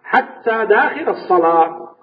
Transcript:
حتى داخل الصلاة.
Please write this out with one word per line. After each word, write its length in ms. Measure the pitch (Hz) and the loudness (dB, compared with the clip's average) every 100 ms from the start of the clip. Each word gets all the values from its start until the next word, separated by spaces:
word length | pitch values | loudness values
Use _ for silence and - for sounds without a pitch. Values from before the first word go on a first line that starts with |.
حتى 600 | - 226 - - - 226 202 | -2 -2 -2 -6 -4 -2 2
داخل 440 | 214 285 285 330 | 2 2 -2 -6
الصلاة. 840 | 185 - 180 165 170 160 - - - | -6 0 2 2 2 2 -2 -16 -14